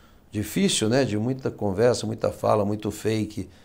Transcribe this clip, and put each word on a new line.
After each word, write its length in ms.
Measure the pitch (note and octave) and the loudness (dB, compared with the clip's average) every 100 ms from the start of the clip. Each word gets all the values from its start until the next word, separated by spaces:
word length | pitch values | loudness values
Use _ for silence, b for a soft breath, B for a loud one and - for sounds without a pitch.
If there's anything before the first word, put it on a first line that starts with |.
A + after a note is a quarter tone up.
| b b b | b b b
difícil, 580 | G#2 G#2 - G3 - A2 | -6 -2 0 2 2 2
né, 160 | B2+ | 2
de 120 | A#2+ G#2 | 2 0
muita 320 | A#2 C3 A#2+ | -2 -2 -6
conversa, 560 | - G#2 F#2 B2 A2 G#2 | -4 -2 2 4 2 -2
muita 260 | A2 - | -2 -2
fala, 320 | - A2 A2 | 0 2 2
muito 260 | G2+ G#2 G#2 | 2 -2 -4
fake, 580 | - G#2+ A2 G#2 - F#2 b | -4 -2 -2 -2 -6 -10 b